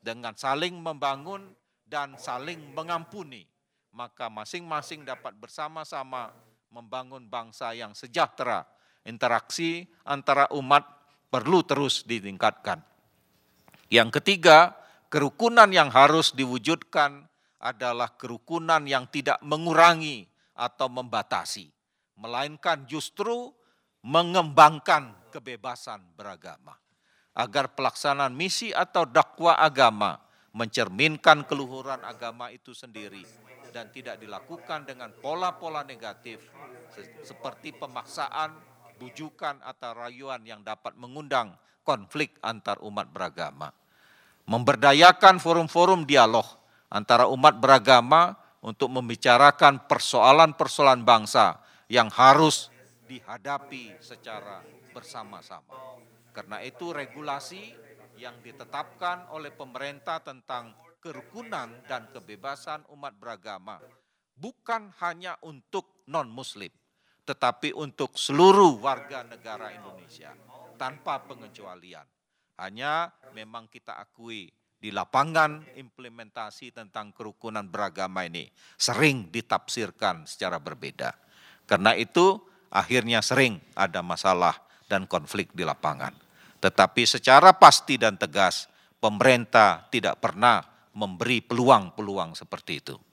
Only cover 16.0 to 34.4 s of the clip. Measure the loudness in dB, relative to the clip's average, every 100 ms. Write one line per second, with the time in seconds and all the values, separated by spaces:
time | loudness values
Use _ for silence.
16 | 6 4 0 -4 -6 -4 -4 -4 -4 -4
17 | -4 -4 _ _ _ _ -12 -8 -6 -6
18 | -8 _ -16 -16 _ -8 0 0 0 -6
19 | -4 -8 -4 -4 -4 -6 -2 6 6 6
20 | -4 -12 -16 _ _ -10 -10 _ -8 -8
21 | -8 -6 -4 -8 -8 -14 -16 _ _ _
22 | _ _ -12 -8 -8 -6 -4 -4 -6 -12
23 | -12 -8 -6 -6 -10 _ _ _ _ _
24 | -4 -2 0 -2 0 6 6 6 -2 -2
25 | -2 -20 _ -20 -18 -16 -14 -16 -16 -18
26 | _ _ -20 -18 -20 -20 _ _ _ _
27 | _ _ _ -6 -4 -2 -4 -4 -4 -2
28 | -4 -2 -2 -4 -6 -6 -6 -4 -2 -2
29 | 0 2 0 0 2 4 2 4 2 4
30 | -4 -4 _ _ _ -10 -8 -4 -4 -2
31 | -4 2 4 4 2 -10 -8 -14 -12 -12
32 | -12 -14 -14 -14 -18 -18 -20 -20 -20 -18
33 | -18 -20 -20 _ _ -20 -20 -18 -18 -18
34 | -18 -18 -16 -18